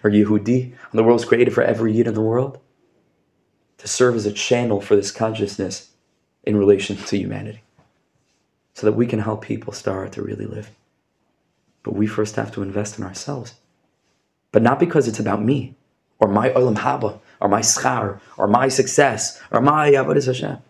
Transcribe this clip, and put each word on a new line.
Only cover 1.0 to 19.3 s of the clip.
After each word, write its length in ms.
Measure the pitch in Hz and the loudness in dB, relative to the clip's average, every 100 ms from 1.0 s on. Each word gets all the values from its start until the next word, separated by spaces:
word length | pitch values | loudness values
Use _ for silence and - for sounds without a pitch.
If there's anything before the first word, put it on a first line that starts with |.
world 160 | 113 117 | 4 4
was 60 | - | 2
created 280 | 120 123 | 2 4
for 80 | - | 2
every 320 | - 110 113 | 0 0 0
Yid 140 | 110 117 | 2 0
in 80 | 107 | 0
the 60 | |
world 380 | 110 117 139 135 _ _ _ _ _ _ _ _ _ _ _ _ | 0 0 -2 -8 _ _ _ _ _ _ _ _ _ _ _ _
to 100 | - | -10
serve 280 | - 127 117 | 2 2 4
as 100 | 104 | -2
a 60 | |
channel 500 | 104 - 120 120 101 | -4 0 0 2 -2
for 140 | 101 104 | 2 2
this 160 | - | 2
consciousness 800 | - 113 110 101 - 92 - - _ _ _ _ _ | -4 -4 -2 -6 -4 -8 -8 -16 _ _ _ _ _
in 140 | - 104 | -2 2
relation 380 | 101 98 - 98 | 6 4 2 -8
to 220 | - 104 | -4 -4
humanity, 440 | 98 101 107 110 _ _ _ _ _ _ _ _ _ _ _ | -4 -8 -10 -14 _ _ _ _ _ _ _ _ _ _ _
so 140 | - 107 | -2 0
that 60 | |
we 120 | 107 120 | 2 0
can 140 | 107 | 0
help 240 | 107 107 | -4 -6
people 280 | - 110 - | -6 -8 -8
start 420 | - - 95 98 | -8 -6 -6 -8
to 80 | - | -10
really 220 | - 104 107 | -10 -10 -10
live. 240 | 107 107 _ _ _ _ _ _ _ _ _ _ _ | -12 -16 _ _ _ _ _ _ _ _ _ _ _
But 100 | - | -8
we 140 | 101 107 | -2 -2
first 300 | 107 107 - | -2 -4 -4
have 140 | 110 | -6
to 100 | - | -6
invest 340 | 98 104 107 - | -6 -6 -6 -8
in 60 | 92 | -12
ourselves. 480 | 98 - 139 110 _ _ _ _ _ _ _ _ _ _ | -10 -10 -10 -12 _ _ _ _ _ _ _ _ _ _
But 120 | 107 | 2
not 160 | 117 139 | 4 2
because 280 | 170 156 117 | 2 2 0
it's 120 | 107 | -2
about 240 | 104 104 | -2 -2
me, 320 | 107 139 - - _ _ _ _ | 0 -2 -4 -16 _ _ _ _
or 80 | 104 | 2
my 220 | 104 127 | 2 2
Olam 280 | 127 127 107 | 2 2 0
Haba, 420 | 143 131 107 - _ _ | -2 -2 -4 -6 _ _
or 80 | 101 | 0
my 100 | 104 | 0
Schar, 600 | 113 - 127 123 104 101 - - | 0 0 0 -2 -4 -8 -18 -4
or 100 | 104 | 2
my 200 | 117 135 | 2 2
success, 720 | 131 - - 139 107 - | 0 0 2 2 0 -8